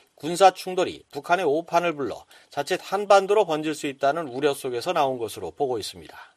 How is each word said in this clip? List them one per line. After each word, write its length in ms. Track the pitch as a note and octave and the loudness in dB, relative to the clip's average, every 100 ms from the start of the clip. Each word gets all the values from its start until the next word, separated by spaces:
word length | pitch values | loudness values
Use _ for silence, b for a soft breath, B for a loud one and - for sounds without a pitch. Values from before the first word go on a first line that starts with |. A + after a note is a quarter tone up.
| b | b
군사 380 | - D3 F3 F#3+ | -10 -4 6 6
충돌이 520 | F#3 F#3 F#3 C3+ D#2 _ | 6 -4 -2 -2 -4 _
북한의 320 | C#3+ C#3 F3+ | -8 -2 0
오판을 520 | D#3+ D#3 E3 E3+ F3 D3 | 2 0 0 0 0 -4
불러 280 | A#2 D#2+ - b b | -6 -8 -16 b b
자칫 280 | C#3+ C#3+ F3+ | -8 -4 -4
한반도로 600 | - G3 G#3 G3+ F#3+ G#3+ F3+ | -4 -2 6 6 6 2 2
번질 260 | D#3 D#3 | 0 -4
수 140 | D3 D3 | -4 -6
있다는 400 | C3 C#3 E3 D3 | -2 0 0 -4
우려 260 | B2 D3 | 0 0
속에서 400 | C#3 C3 A#2+ F3 | 0 -4 -6 -2
나온 240 | E3+ C#3 B2+ | 0 0 0
것으로 320 | G#2+ G#2 F2 | -6 -8 -10
보고 300 | - C#3 A#2 | -4 -4 -4
있습니다. 360 | - F2+ D#2 - - | -8 -12 -18 -20 -20